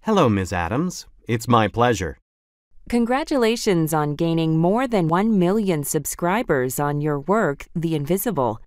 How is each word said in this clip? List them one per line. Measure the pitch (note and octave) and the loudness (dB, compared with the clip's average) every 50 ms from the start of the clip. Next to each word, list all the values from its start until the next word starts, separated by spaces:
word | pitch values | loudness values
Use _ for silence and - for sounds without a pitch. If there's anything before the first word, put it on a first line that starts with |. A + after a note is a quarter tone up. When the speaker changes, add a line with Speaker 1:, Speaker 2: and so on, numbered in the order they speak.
Speaker 1:
Hello, | _ A3 A3 G3 D#3 A#2+ | _ 2 2 4 4 4
Miss | G#2 G2 F#2+ - G2 | 2 0 0 -2 -2
Adams. | F2+ E2+ E2 G#2+ C3+ F3 F3+ - - - - - - _ | -4 -2 -2 -2 -2 -2 -4 -6 -10 -18 -20 -20 -18 _
It's | - A#2 A#2 - | -4 -4 -4 0
my | - A#2+ A#2 G#2+ | 2 2 4 4
pleasure. | G2 - A2 A#2+ B2 A#2 F#2+ F#2+ D#2 D#2 _ _ _ _ _ _ _ _ _ _ _ - - - - | 2 2 2 2 2 2 0 -2 -8 -8 _ _ _ _ _ _ _ _ _ _ _ -20 -20 -8 -4
Speaker 2:
Congratulations | A#3 A#3+ A#3 A3+ B3 C4+ D#4+ - D#4 C4 A#3 A3 A#3 A3+ - A3 F#3 E3 D#3+ D3+ | 0 0 0 0 0 -2 -2 -2 0 2 2 2 0 0 0 2 2 2 2 2
on | E3 D#3 D3+ D3 D3 | 0 0 0 -2 -2
gaining | C#3+ E3 E3 E3 E3 E3 D#3+ D#3+ D#3+ | -2 -2 0 0 0 0 0 2 2
more | E3 F3 G3+ A#3+ C4+ | 2 2 2 0 0
than | B3+ A#3 G3 E3+ | 0 0 0 2
one | D#3 E3+ F3+ G#3 A3+ A3 F#3+ | 2 2 2 2 2 2 4
million | F3 F3 G3+ A3+ G#3 F#3+ E3+ D3 C#3+ | 4 4 2 2 0 0 -2 -2 -2
subscribers | - - D#3 C#3 - - - F3 F3 F#3+ A3+ C4 - D#3+ C3 B2+ C3 - - | -2 -4 -4 -4 -4 -6 -4 -2 -2 0 -2 0 0 0 0 0 -2 -2 -2
on | D3 D3 D3 D3 | -2 -2 -2 -2
your | D3 D3+ D3 C#3+ | -2 -2 -4 -4
work, | C#3+ - G3 A3+ G#3 D3+ C#3+ - - _ - | 0 0 0 2 2 0 -2 -4 -10 _ -6
The | E3+ D#3 E3 D#3+ | -4 -2 -2 -2
Invisible. | D3+ C#3+ C3+ F3 G3 - B3 F#3 C#3+ B2+ A#2 G#2+ - - | -2 0 -2 -2 -2 -2 -2 -2 0 0 -2 -2 -6 -12